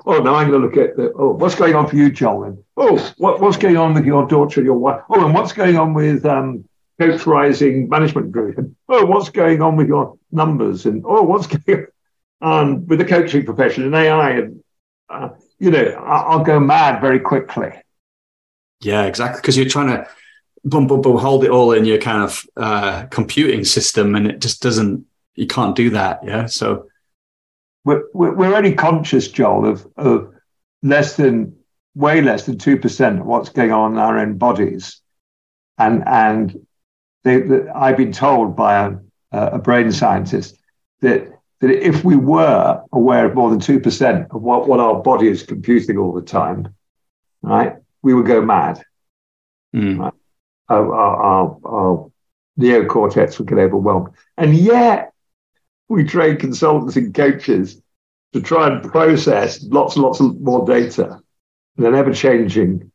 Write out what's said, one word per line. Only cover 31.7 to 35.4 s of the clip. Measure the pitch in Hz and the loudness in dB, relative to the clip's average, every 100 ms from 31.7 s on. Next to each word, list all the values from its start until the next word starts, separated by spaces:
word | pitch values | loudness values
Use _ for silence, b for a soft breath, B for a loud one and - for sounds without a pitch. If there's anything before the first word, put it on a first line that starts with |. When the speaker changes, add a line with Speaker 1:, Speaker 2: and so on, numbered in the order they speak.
| _ _ 143 | _ _ -2
Speaker 1:
way | 151 160 | 0 2
less | 139 104 - | 2 0 -6
than | 117 | -4
two | - 135 | 0 0
percent | 120 - 120 95 | 0 0 0 0
of | 110 | -2
what's | 117 - | -4 -4
going | - 113 | -2 0
on | 110 110 | 2 0
in | 110 | 0
our | 110 110 | -2 -2
own | 107 98 | -4 -2
bodies. | 123 98 101 95 - - _ _ _ _ | -2 0 -4 -6 -14 -20 _ _ _ _